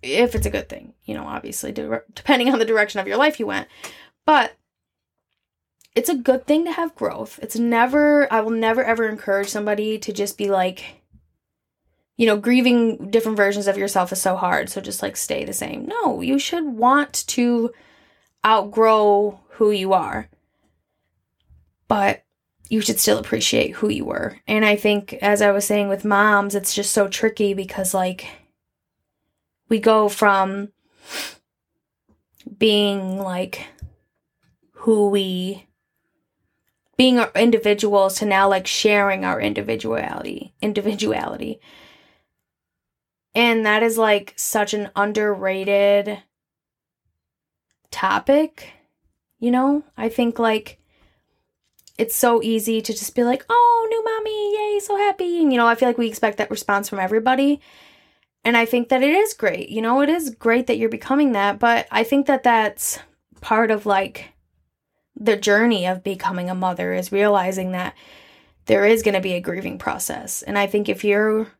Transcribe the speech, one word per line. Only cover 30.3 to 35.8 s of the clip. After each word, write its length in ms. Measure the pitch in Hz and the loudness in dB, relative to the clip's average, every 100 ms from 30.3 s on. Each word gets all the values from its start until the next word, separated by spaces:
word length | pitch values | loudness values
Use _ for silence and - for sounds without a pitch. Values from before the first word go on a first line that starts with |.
| 196 190 196 202 _ _ _ - - - - _ _ _ _ _ _ _ _ _ _ - 208 | 4 0 -2 -10 _ _ _ -16 -12 -12 -16 _ _ _ _ _ _ _ _ _ _ -20 -2
being, 600 | 220 208 208 196 190 190 | 2 2 0 -2 -6 -6
like, 480 | 196 180 185 - - _ - _ _ _ _ _ _ _ _ | -6 -6 -8 -10 -16 _ -20 _ _ _ _ _ _ _ _
who 380 | - - 220 202 | -6 0 2 2
we 580 | 202 190 185 185 196 _ _ | 0 -2 -4 -6 -10 _ _